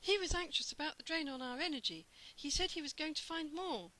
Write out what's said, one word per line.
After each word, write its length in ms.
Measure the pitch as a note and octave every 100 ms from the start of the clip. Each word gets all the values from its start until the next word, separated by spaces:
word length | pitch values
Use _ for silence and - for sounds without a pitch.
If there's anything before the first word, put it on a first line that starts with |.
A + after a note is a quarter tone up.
He 180 | - G4+
was 160 | F4
anxious 380 | F4 E4+ - -
about 260 | - D4+ -
the 40 |
drain 260 | - D#4+ C#4+
on 120 | C4
our 180 | B3+ B3
energy. 480 | E4+ C#4 - D#3+ - - -
He 160 | - C#4+
said 220 | - F#4
he 100 | E4+
was 100 | C#4+
going 220 | - D#4
to 80 | D4+
find 300 | - E4 D4+
more. 400 | D#4 F#4 B3 E3+